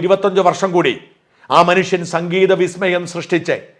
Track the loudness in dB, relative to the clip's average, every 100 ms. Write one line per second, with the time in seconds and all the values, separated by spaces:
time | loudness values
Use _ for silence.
0 | 0 0 0 2 0 0 0 0 0 -2
1 | -8 _ _ _ 0 4 4 2 0 -2
2 | -2 -6 -2 0 2 2 0 -2 -2 -2
3 | -4 -10 -2 -2 -2 -6 -8